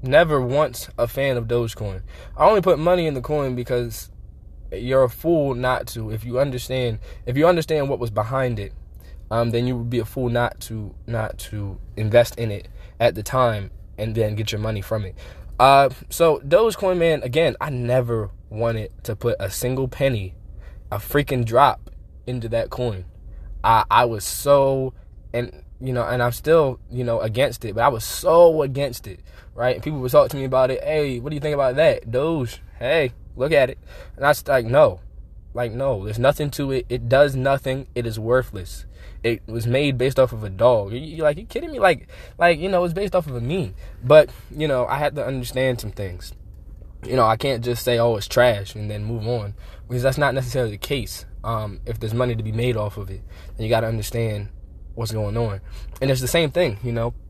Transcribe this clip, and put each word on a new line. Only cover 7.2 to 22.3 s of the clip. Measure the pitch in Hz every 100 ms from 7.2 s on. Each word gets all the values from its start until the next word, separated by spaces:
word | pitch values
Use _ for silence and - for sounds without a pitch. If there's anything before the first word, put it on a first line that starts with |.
| -
if | 127
you | 165
understand | 175 151 156 139
what | 127
was | 117
behind | 107 107 135 131 110
it, | 98 - - - - - -
um, | 113 117
then | 117 123
you | 123
would | 117
be | 120
a | 107
fool | - 123
not | 120 120 -
to, | - 113 104 - -
not | 113 110 -
to | - 104 101 92 - -
invest | 107 117 117 -
in | 117
it | 101 - - - -
at | 117 -
the |
time | 104 131 123 107 92 - - -
and | 110 113
then | 107 107
get | 110
your | 107
money | 110 107
from | - 110
it. | 98 - - - - -
Uh, | 131 139 139 131 -
so | - 165 147
Dogecoin, | 139 175 226 - 190 180
man, | 165 151
again, | 123 147 160 -
I | 143
never | 127 120 127 120 113 101 - -
wanted | 110 117 113 107 -
to | - 107
put | 120 107
a | 98
single | - 123 131 131
penny, | - 135 117 92 - - - - - -
a | 101
freaking | - 147 139 131
drop | 117 117 139 - - - - -
into | -